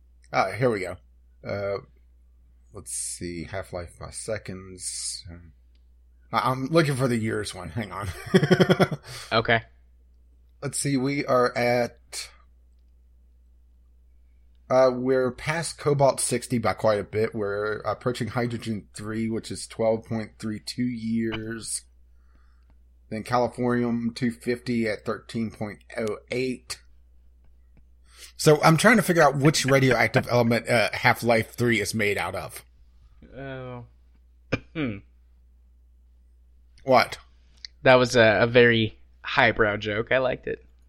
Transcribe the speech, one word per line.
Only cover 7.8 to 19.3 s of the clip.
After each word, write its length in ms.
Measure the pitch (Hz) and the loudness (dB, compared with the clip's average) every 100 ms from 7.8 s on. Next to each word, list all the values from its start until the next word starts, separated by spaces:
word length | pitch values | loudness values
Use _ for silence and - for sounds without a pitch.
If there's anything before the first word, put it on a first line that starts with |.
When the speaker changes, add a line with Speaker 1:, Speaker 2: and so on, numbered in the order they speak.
| 104 | -8
Speaker 1:
on. 160 | 90 98 - - | -8 -10 -10 0
<laughs> 640 | - - - - 185 180 151 - 127 - | 2 4 4 4 4 2 -2 -12 -16 -4
Speaker 2:
Okay. 300 | 113 113 117 - - _ _ _ _ _ _ _ _ | -2 2 0 -2 -16 _ _ _ _ _ _ _ _
Speaker 1:
Let's 180 | 143 - | -8 -6
see. 160 | 143 135 | -2 -2
We 300 | 135 143 143 | -2 -2 0
are 300 | 127 123 117 | 2 2 0
at, 720 | 120 123 120 - - - - - _ _ _ _ _ _ _ _ _ _ _ _ _ _ _ _ _ - _ _ _ _ - | 0 2 0 -6 -16 -14 -14 -20 _ _ _ _ _ _ _ _ _ _ _ _ _ _ _ _ _ -20 _ _ _ _ 0
uh, 220 | 127 131 | 4 4
we're 380 | 123 127 131 127 | 4 0 2 0
past 460 | 117 - 160 156 - | -2 -4 -4 -6 -4
Cobalt 440 | 151 143 139 135 | -2 2 2 2
sixty 360 | - 120 - 123 | -2 -4 -2 -2
by 140 | 110 | -2
quite 260 | 92 110 104 | 0 2 0
a 40 | |
bit. 320 | 92 104 110 110 | -2 -2 -2 -2
We're 440 | 101 101 104 104 | -4 -2 -4 -4
approaching 500 | - 101 127 120 110 | -4 -4 -4 -4 -4
Hydrogen 580 | 123 120 113 113 107 - | -4 -4 -6 -8 -10 -10
three, 360 | - 107 110 | -14 -8 -6
which 220 | 113 | -4